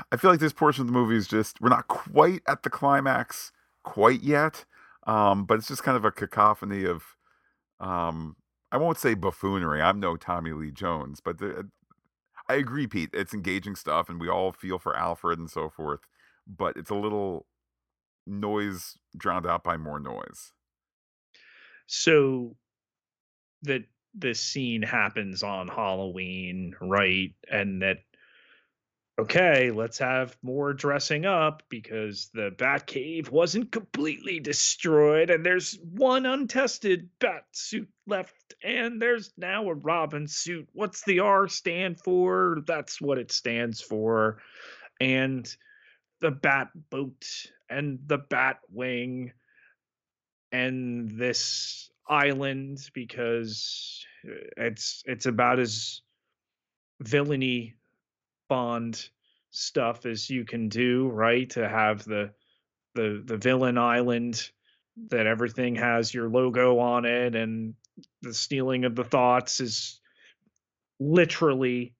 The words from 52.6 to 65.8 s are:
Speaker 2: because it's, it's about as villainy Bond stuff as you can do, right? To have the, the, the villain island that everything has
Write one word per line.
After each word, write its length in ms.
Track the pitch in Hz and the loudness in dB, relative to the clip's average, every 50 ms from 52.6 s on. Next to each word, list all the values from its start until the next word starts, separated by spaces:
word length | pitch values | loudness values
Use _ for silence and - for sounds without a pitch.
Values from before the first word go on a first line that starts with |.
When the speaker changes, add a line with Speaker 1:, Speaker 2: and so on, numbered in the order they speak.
| 135 135 139 135 139 - - | -8 -10 -12 -14 -14 -14 -14
Speaker 2:
because 1120 | 131 120 113 - 120 120 117 117 117 117 110 107 107 - - - - - - - - - - - - - - - - - - - - | -12 -12 -10 -6 -4 -2 0 0 -2 -2 -4 -6 -8 -8 -8 -8 -10 -12 -12 -14 -16 -18 -20 -20 -20 -18 -16 -16 -16 -16 -14 -8 -6
it's, 460 | 117 117 110 - - - - - - | -4 -4 -4 -6 -8 -8 -8 -8 -8
it's 200 | 135 127 - - | -8 -8 -4 -2
about 340 | 131 117 107 123 120 127 127 | 0 2 2 4 4 4 2
as 420 | 123 113 104 113 - - - - - _ _ _ _ _ _ _ _ _ _ _ _ _ _ _ _ _ _ - | 2 0 -2 -6 -8 -8 -10 -12 -16 _ _ _ _ _ _ _ _ _ _ _ _ _ _ _ _ _ _ -16
villainy 760 | 131 107 131 143 143 147 147 135 131 127 123 120 117 113 - _ _ _ _ _ _ _ _ _ _ _ _ _ _ - | -4 0 2 2 2 2 0 0 0 0 0 -2 -4 -8 -12 _ _ _ _ _ _ _ _ _ _ _ _ _ _ -2
Bond 640 | 135 127 123 120 117 117 117 117 110 - - - _ _ _ _ _ _ _ _ | 0 0 0 0 -2 -2 -4 -4 -6 -8 -12 -14 _ _ _ _ _ _ _ _
stuff 560 | - - - - - 147 123 113 120 - - | -12 -10 -8 -4 -2 0 0 0 -2 -4 -6
as 240 | 120 113 107 - - | -8 -6 -6 -6 -6
you 160 | 135 127 113 | -6 -6 -6
can 240 | - - 117 113 107 | -6 -6 -4 -4 -2
do, 380 | 104 113 123 123 123 127 131 131 | 0 0 2 2 4 2 2 0
right? 420 | 117 107 110 117 117 127 127 123 | 0 2 2 4 4 2 0 -2
To 180 | - 123 113 104 | -2 -4 -2 0
have 380 | 107 110 110 107 107 101 - | 0 2 2 2 2 0 -4
the, 240 | 107 107 104 104 101 - _ _ _ _ _ _ _ _ _ _ _ - | -4 -4 -4 -4 -4 -8 _ _ _ _ _ _ _ _ _ _ _ -4
the, 300 | 120 113 107 104 104 - | -2 -2 -2 -2 -4 -6
the 120 | - 113 104 | -6 -6 0
villain 420 | 104 127 127 127 131 127 120 123 | 2 2 4 4 2 2 2 2
island 720 | 120 120 120 123 123 123 120 120 120 120 117 117 - - - _ _ _ _ _ _ _ _ 226 226 156 | 2 4 4 2 2 2 0 0 -2 -2 -4 -6 -8 -10 -14 _ _ _ _ _ _ _ _ -18 -6 -2
that 180 | 123 117 110 | 0 2 2
everything 480 | 110 113 110 120 117 113 131 123 123 120 | 2 2 2 0 -2 -2 -2 -2 -2 0
has 360 | 113 | 0